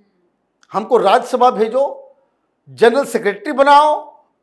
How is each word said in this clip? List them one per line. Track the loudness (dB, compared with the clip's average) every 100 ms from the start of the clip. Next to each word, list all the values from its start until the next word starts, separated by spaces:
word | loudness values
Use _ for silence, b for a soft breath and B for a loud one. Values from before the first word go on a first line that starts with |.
| _ _ _ _ _ _ _
हमको | -10 -2 0
राज्यसभा | 2 0 -2 0 0
भेजो, | 0 -4 -2 -4 -6 -20 _ _ _ _ _ _
जनरल | 0 2 2
सेक्रेटरी | -2 -4 -6 -6 -8
बनाओ | -2 4 4 4 -2 -8 -20 _ _